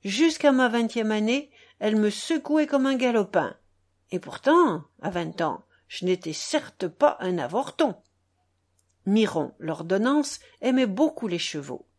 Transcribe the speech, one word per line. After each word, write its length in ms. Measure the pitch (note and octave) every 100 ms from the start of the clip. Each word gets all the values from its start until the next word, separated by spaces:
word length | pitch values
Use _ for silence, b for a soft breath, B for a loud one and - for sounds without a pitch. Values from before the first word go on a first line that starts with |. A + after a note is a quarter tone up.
Jusqu'à 480 | G3 G3+ E4 D#4 D4
ma 160 | C4 B3+
vingtième 440 | A#3 A3+ A#3 A3
année, 380 | G#3+ G#3+ C4 D4 b b b
elle 160 | G#3+ A3
me 120 | G#3
secouait 580 | G#3 - E4 - D4+ D4
comme 200 | C#4+ C4+
un 100 | C4
galopin. 600 | B3 A#3 G3 F#3 C#3 - _ _ _ _ _
Et 80 | F3+
pourtant, 680 | - - C4 E4+ E4 E3 D3 _
à 80 | G#3
vingt 280 | F3 E3 -
ans, 220 | D#3+ - _ _ _
je 200 | - F3+
n'étais 260 | F3+ E3
certes 560 | D3+ - D#4 - _ F#3
pas 300 | - D4 -
un 160 | F#3 F3
avorton. 580 | C3 F#3 C#4 - D4+ F3+ _ _ _ _ _ _ _ _ _ _
Miron, 480 | - G#3 G#3+ E3 D3 -
l'ordonnance, 840 | D#3+ D#3 D#3+ F#3+ A#3 D4 C#4 - b b
aimait 240 | B3 C4 B3
beaucoup 420 | F#3+ D#4 - A3
les 100 | F3
chevaux. 480 | - D3+ C#3 - -